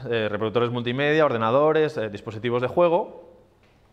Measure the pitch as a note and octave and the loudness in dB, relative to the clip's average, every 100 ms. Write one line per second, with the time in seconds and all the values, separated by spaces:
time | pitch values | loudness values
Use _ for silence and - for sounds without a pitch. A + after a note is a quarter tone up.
0 | B2+ A#2 G#2+ G#2 A2 A#2 A#2+ A#2+ A#2+ B2+ | -4 -2 0 -2 -2 0 0 -2 -4 -2
1 | D3 D#3 D3 A#2 A2+ C3+ D3+ D#3 D3+ D3+ | 0 2 2 2 2 4 4 4 0 -2
2 | G#2+ G2+ - G#2+ A#2 A#2+ B2 F3 F3 F3 | -6 -8 -10 -6 -2 -2 0 2 2 2
3 | - - - - _ _ _ _ _ | -2 -12 -20 -20 _ _ _ _ _